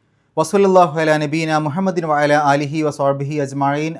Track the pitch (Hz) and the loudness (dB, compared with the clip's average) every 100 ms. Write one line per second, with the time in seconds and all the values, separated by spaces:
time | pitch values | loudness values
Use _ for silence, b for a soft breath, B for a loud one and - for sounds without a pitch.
0 | _ _ _ - 156 202 196 185 170 160 | _ _ _ -4 0 2 4 6 4 2
1 | 156 151 151 160 160 156 151 160 190 175 | 0 0 0 -4 -2 -2 -2 -2 -2 -2
2 | 160 147 147 147 147 143 143 156 151 147 | -2 0 2 2 4 2 0 -4 -4 0
3 | 139 139 139 151 139 139 139 147 156 160 | -2 -2 -4 -4 -6 -2 -2 -2 -4 -6